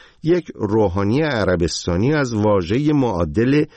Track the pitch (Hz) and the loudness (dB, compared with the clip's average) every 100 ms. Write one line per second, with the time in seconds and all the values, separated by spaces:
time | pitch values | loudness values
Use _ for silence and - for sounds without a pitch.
0 | - _ 156 175 - - 104 110 104 90 | -20 _ -2 -2 -2 -6 -2 0 0 0
1 | 101 127 156 123 92 90 82 - - 87 | 0 0 0 0 0 0 0 -4 -4 0
2 | 117 151 135 113 104 101 85 113 147 151 | 0 0 0 0 2 2 0 0 0 2
3 | 127 92 87 73 123 147 147 | 0 0 -2 0 2 2 0